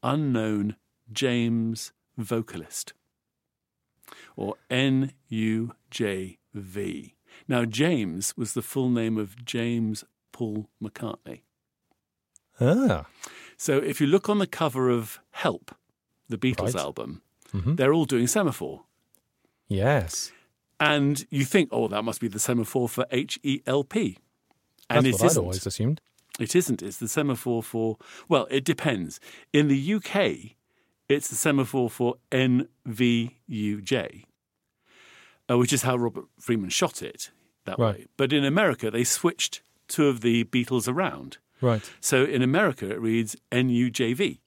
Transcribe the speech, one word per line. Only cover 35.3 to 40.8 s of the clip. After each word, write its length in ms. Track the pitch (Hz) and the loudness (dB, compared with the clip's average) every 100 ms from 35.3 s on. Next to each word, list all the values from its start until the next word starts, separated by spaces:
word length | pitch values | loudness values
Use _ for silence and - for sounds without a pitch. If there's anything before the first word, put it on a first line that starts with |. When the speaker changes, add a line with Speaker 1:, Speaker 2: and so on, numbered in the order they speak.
| _ _ | _ _
Speaker 1:
uh, 80 | 123 | 2
which 160 | 123 | 4
is 80 | 139 | 2
how 120 | 123 127 | 2 0
Robert 280 | 117 - - _ | -2 -4 -16 _
Freeman 300 | - 117 95 | -2 -2 0
shot 320 | - 175 - | -2 -2 -2
it 280 | - - - _ _ _ - | -12 -12 -16 _ _ _ -10
that 120 | 92 | 0
Speaker 2:
Right. 180 | 113 98 | 0 0
Speaker 1:
way. 80 | - - | -10 -2
But 160 | 135 | 2
in 120 | 143 139 | 2 2
America, 440 | 160 208 123 113 | 2 2 2 -2
they 140 | 113 | 0
switched 560 | 120 - 175 - - - _ _ _ | 0 2 0 0 -6 -6 _ _ _
two 180 | - 147 | 2 2
of 140 | 123 | 4
the 220 | 120 117 | 2 2
Beatles 440 | 113 127 120 127 | 2 0 0 0